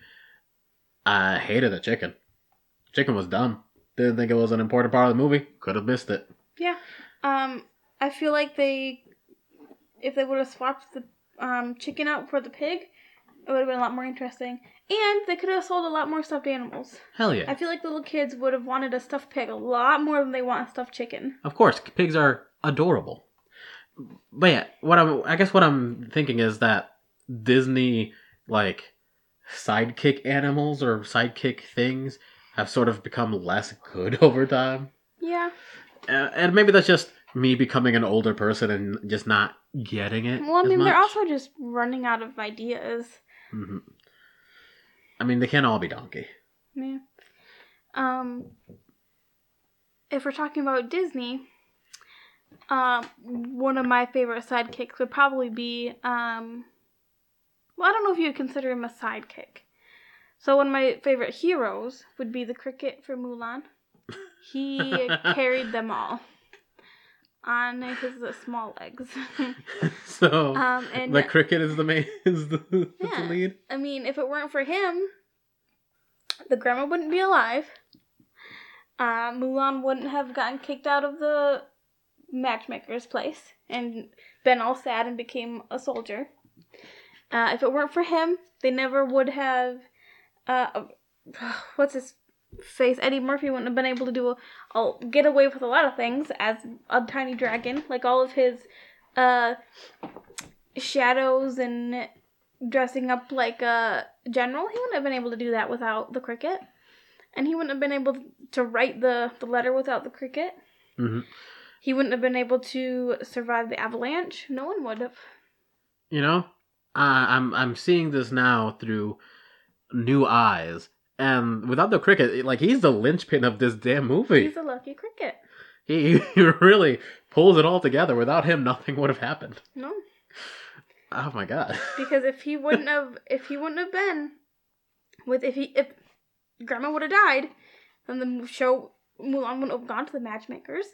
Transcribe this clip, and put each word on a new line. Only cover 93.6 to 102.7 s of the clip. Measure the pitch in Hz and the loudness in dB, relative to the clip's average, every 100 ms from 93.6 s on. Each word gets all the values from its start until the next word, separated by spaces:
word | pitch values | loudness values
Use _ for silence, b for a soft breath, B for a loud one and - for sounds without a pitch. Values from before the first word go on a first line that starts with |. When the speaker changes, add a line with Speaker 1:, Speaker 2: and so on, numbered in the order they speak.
| 233 | -2
Speaker 2:
have | 240 | -2
been | 262 | -2
able | 247 254 | -2 -4
to | |
do | 247 240 247 B B B 226 | -2 -2 -4 B B B -2
a, | |
a, | 220 - 240 | -2 -2 -2
get | 285 294 | 4 6
away | 277 277 | 6 4
with | 269 | 2
a | 247 | 0
lot | 277 285 | 2 2
of | 254 | 0
things | 233 254 302 - | -4 -4 -6 -4
as | 214 226 233 226 - | -2 -4 -8 -16 -2
a | 247 226 | 0 0
tiny | 269 262 240 | -4 -6 -4
dragon. | 247 226 240 277 311 | -2 -2 -4 -8 -6
Like, | 247 | -2
all | 247 254 | 2 2
of | 262 | 2
his, | 269 254 240 - b b b b - | 2 2 0 -12 b b b b 2
uh, | 254 247 233 247 - B B B - - - - - _ _ - | 4 4 2 -2 -12 B B B -18 -18 -20 -18 -18 _ _ -10
shadows | - 277 247 262 262 262 269 254 | -4 2 4 4 2 2 0 -4
and | 240 240 240 247 - _ _ _ _ - | -6 -6 -6 -8 -10 _ _ _ _ -12
dressing | 247 | -2